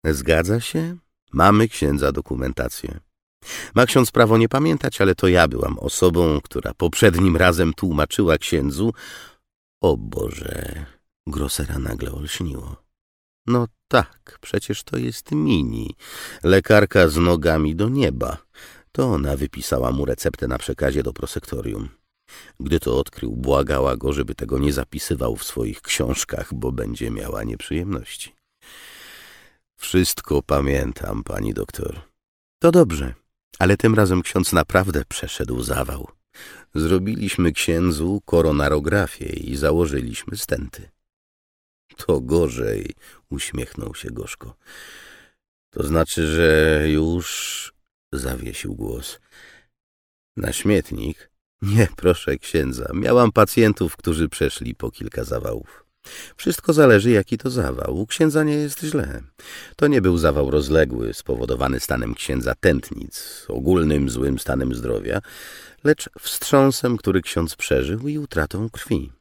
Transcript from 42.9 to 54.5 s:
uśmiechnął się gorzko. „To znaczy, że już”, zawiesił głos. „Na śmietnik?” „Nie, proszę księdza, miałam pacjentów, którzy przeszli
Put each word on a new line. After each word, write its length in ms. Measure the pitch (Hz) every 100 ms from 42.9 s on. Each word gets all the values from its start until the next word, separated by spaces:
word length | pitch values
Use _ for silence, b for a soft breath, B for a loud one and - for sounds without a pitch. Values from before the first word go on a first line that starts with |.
| - b b _
uśmiechnął 680 | 69 - 64 60 - 53
się 160 | - -
gorzko. 440 | 57 50 - 57 - B B B B B B B B _ _ _
„To 140 | -
znaczy, 440 | 73 82 80 - 78
że 560 | 80 82 78 78 76 78
już”, 840 | 76 80 87 - - - - - _ _ _ _
zawiesił 600 | 69 64 62 58 - -
głos. 440 | 50 53 58 - - b b b b b _ _ _ _ _ _ -
„Na 160 | 92
śmietnik?” 800 | - 98 98 - - - - - _ _ _
„Nie, 260 | 98 107 98
proszę 420 | - 87 82 - 69
księdza, 540 | - 82 65 62 -
miałam 380 | 80 - 123 117
pacjentów, 640 | 113 104 - 110 101 85 -
którzy 320 | - 80 78
przeszli 460 | - 73